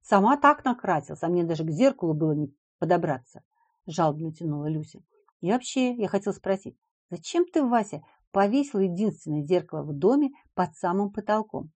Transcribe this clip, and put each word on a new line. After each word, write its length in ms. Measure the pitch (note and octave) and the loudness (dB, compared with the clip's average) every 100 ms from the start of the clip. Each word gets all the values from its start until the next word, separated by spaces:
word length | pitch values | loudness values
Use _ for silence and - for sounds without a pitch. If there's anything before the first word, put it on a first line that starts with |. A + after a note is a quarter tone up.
Сама 360 | - G3+ G3+ C#4+ | 2 4 4 4
так 280 | C#4+ D4 B3+ | 4 4 -2
накрасилась, 560 | A#3+ - D#3+ - D3+ | -2 0 -2 -2 -6
а 40 | E3 | -2
мне 160 | F3 | 0
даже 200 | E3 D#3 | 0 -2
к 60 | D#3+ | -2
зеркалу 440 | D#3 C4+ - E3+ | 2 2 2 -2
было 180 | D#3 D#3 | 0 0
не 240 | D3+ C#3+ _ _ _ | 0 -2 _ _ _
подобраться», 640 | E3 F3 E3+ C3+ _ - _ _ _ _ - | 0 0 0 -4 _ -20 _ _ _ _ -8
жалобно 480 | E3 D#3+ D3+ D#3+ | 0 0 0 -8
тянула 340 | D#3+ E3+ D3 D3+ | -6 -6 -4 -4
Люся. 340 | D#3+ D#3 - _ _ _ _ | -6 -8 -18 _ _ _ _
«И 100 | E3+ | -2
вообще, 420 | B3 - C4+ B3+ | -2 -2 -2 -2
я 140 | B3 F#3+ | 0 -2
хотела 260 | G3+ G3+ | -2 -2
спросить, 440 | F#3+ - G3 - _ _ _ _ | -4 -4 -4 -6 _ _ _ _
зачем 360 | F3 - E4+ F4+ | -14 -4 0 0
ты, 180 | E4 | 0
Вася, 380 | B3+ A#3 G#3 - - _ _ | 2 0 0 -10 -16 _ _
повесил 480 | G3 G3+ C4 C#4 G3+ | 0 2 2 0 0
единственное 640 | F#3+ F3 G#3+ D#3+ D#3+ D3+ | 0 0 -2 -2 -6 -4
зеркало 400 | C#3+ F3 F3 D#3 | 0 0 0 -10
в 100 | C#3+ | -8
доме 360 | C#3+ F#3 C#4 C#4 - _ | 2 4 4 2 -4 _
под 220 | - A3 - | -4 -4 -2
самым 360 | F3+ F#3 G3+ | -2 0 -2
потолком?» 600 | G#3 G#3 G#3+ G#3+ - D#3 | -4 -2 -2 -2 -8 -10